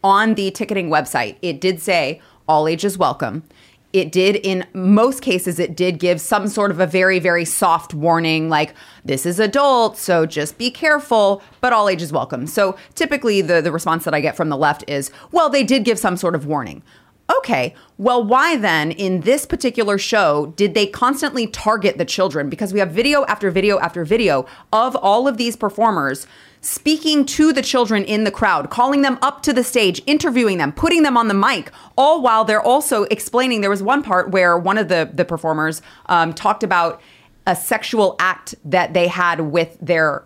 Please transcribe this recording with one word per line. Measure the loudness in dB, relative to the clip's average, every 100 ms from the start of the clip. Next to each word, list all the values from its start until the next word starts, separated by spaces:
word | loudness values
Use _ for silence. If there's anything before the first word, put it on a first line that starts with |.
on | 4 4 2
the | 0 -2
ticketing | -6 -6 -4 0
website, | -2 0 -4 -4 -6
it | -8 -2
did | -2 -2
say, | 0 0 0 -6 -16 _ 0
"All | 2 2
ages | -2 -4 -2
welcome." | -2 -2 -6 -8 -14 _ _ _ _
It | -2 0
did, | 0 2 0
in | -2 -4 -6
most | -2 4 4 4 0
cases, | -2 -2 -2 -4
it | -4
did | -2 -2 0
give | 0 -2
some | 0 -2 -2
sort | -2 -2
of | 0
a | 0
very, | 2 2 2
very | 0 0 -2
soft | 0 2 0 -2
warning, | -4 0 2 2 0 0
like, | 0 -2 -8 -20 -14 -6
"This | -4 -4
is | 0
adult, | 0 2 2 2 2 -2
so | 0 0 0
just | -4 -8 -6
be | -6
careful, | -2 0 0 2 2 4 0 -6 _
but | 0
all | 2 2
ages | 0 -4
welcome." | -4 -4 -8 -6
So | 0 0 -2 -16 -6
typically | -4 -2 0 0
the, | 2 2
the | 2
response | -2 -2 -2
that | -2
I | -2
get | -2 -2
from | -4
the | 0
left | 0 0 -6
is, | -6 -6 -14 -2
"Well, | 0 2
they | 2
did | 2 2 2
give | 0
some | -2 -2
sort | -2 -2
of | -4
warning." | -6 -6 -14 _ _ _ _ -2 -2
Okay, | 0 -2 -2 -8 _ -4
well, | 0 0
why | 2 2 2 2
then, | 2 0 -2
in | -4 -2 0
this | 0 0 -2
particular | -4 -2 -2 -2 -2
show, | 0 2 2 2 -2 0
did | 0
they | 2 -2
constantly | 0 -2 0 -4 -4 -6
target | -4 -2 0 0 -2
the | -6
children? | -2 -2 -2 -6
Because | -6 -4
we | -2
have | -2
video | 0 2 2 0
after | -2 0
video | 0 2 0
after | -2 -4
video | -2 0 2 0 -2 -14 -2
of | 0 0 0
all | 2 2 2
of | -2
these | -6 -4
performers | -6 0 0 2 -2 -4 -12 -20 -20 _
speaking | -10 -4 -2 0 2 0 0
to | 2 2
the | 2
children | 0 0 2 0 0
in | -2
the | -2
crowd, | 0 0 0 -2
calling | 0 2 2
them | 0 0
up | -2 -2
to | 0
the | 0
stage, | 0 2 0 0 -2
interviewing | 0 2 2 2 0
them, | -2
putting | 0 0 2
them | 4 2
on | 2
the |
mic, | 2 2 0 -6 -20 -6 2
all | 4 4
while | 4 2
they're | 2 2
also | 4 2 2 0
explaining. | 0 -2 -2 0 0 0
There | 0
was | 0
one | 0 0
part | 2 0 2
where | 2 4 2
one | 2 0
of | 2
the, | 0 0
the | -2 -2
performers, | -2 -2 -2 -2 -4 -14 -18 0
um, | 0 0
talked | 0 -2 -2
about | 0 0 0 -4 -18 -20 _ _ -4
a | -2
sexual | -2 -4 -2 0 0 2
act | -2 -2 -12 -16 -2
that | 0 0 0
they | 0
had | 0 0 0
with | -2 0 -2 -6
their | -2 2 2 -2